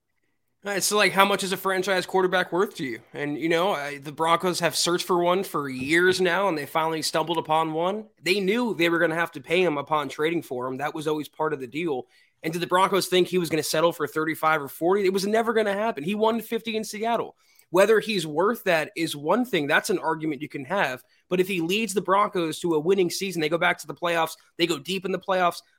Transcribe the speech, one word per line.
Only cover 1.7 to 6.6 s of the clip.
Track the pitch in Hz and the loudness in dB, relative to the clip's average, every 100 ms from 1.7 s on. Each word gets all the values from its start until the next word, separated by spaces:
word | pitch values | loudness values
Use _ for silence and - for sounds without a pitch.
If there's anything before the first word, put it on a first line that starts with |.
| 185 185 185 175 | -2 0 0 0
quarterback | 190 185 180 180 | 0 2 2 0
worth | 170 196 - | 0 -2 -2
to | |
you? | 139 113 - | -6 -8 -10
And, | 139 147 147 | -8 -6 -2
you | 160 | 0
know, | 165 190 | 2 2
I, | 165 143 143 | 0 -4 -10
the | 139 | -10
Broncos | 143 160 170 185 175 | -2 2 2 2 0
have | 165 | 0
searched | - - 175 - | 0 0 -2 0
for | 180 | 0
one | 175 180 | 2 2
for | 185 165 139 | 0 -4 -6
years | 131 131 165 180 180 | -6 0 4 4 4
now, | 185 170 196 | 2 2 0
and | |
they | 156 | -2